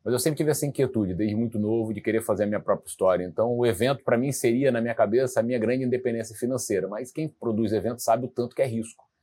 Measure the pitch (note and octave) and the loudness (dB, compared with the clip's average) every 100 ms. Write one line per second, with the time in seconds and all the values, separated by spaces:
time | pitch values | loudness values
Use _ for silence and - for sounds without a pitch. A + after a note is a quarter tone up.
0 | G#2+ B2 D#3+ D3 D3+ C#3 C#3+ C3+ B2+ A2+ | -2 0 0 0 0 0 0 0 0 2
1 | F#2+ F2+ G#2+ G#2+ A#2 A2 G#2 A2+ A2 G2+ | 0 0 0 0 0 0 0 0 0 -4
2 | A2 A2 A2+ G2+ G#2 G#2 - G2 - - | 0 0 0 0 0 0 0 -2 -4 0
3 | F#2 F2+ F2+ E2 A#2 A#2+ A#2+ F#2 B2 C#3 | 2 2 0 0 0 2 2 2 0 0
4 | - A#2+ C#3 C3 A#2+ B2 C#3 A#2 A#2 A2+ | 0 0 0 0 2 2 2 0 0 0
5 | G#2 A#2+ C3 - A#2 B2 A2 C3 B2+ B2 | 2 2 2 0 0 0 0 0 0 -2
6 | B2+ A2+ A2 G#2+ B2 B2 - G2 F#2+ G#2 | -2 -4 -6 -4 -4 -2 -2 -2 -2 -6
7 | B2+ D#3 D#3 - A#2 G#2+ G#2+ G#2+ G#2+ A#2+ | -10 -8 -8 -6 -2 0 0 0 -2 -2
8 | - A#2 B2 - A#2+ - C3+ A2+ A2+ - | 0 0 0 -4 -4 -2 -2 -2 -8 -12
9 | _ _ | _ _